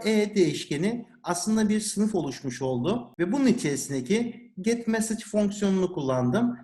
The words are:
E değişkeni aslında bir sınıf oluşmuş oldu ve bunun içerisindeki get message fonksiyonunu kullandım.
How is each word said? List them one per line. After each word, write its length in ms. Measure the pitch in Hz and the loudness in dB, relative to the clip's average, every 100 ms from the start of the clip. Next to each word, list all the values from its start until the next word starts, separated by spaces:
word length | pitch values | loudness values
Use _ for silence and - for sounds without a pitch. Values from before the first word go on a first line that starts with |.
| 214 | 0
E 300 | 214 208 202 | 2 2 4
değişkeni 680 | 160 139 - 147 196 240 - - | 2 2 -4 -2 -2 -2 -8 -10
aslında 460 | 165 175 214 220 214 | -6 -2 0 2 2
bir 100 | 214 | 2
sınıf 360 | 208 196 214 196 | 0 0 0 0
oluşmuş 460 | 139 - 135 127 | -2 -4 -8 -4
oldu 520 | 131 123 151 240 - - | -2 0 0 -2 -4 -4
ve 120 | 175 | -2
bunun 140 | 277 262 | 2 4
içerisindeki 1040 | 185 151 135 - 135 123 214 233 - - - | 4 0 -4 -4 -4 0 0 0 -6 -14 -6
get 260 | 214 233 - | -2 -2 0
message 360 | 220 214 214 - | 0 0 -4 -2
fonksiyonunu 680 | 208 202 202 196 190 180 | 0 0 0 2 2 0
kullandım. 640 | 180 135 127 123 190 240 - | 0 -2 2 2 2 2 -2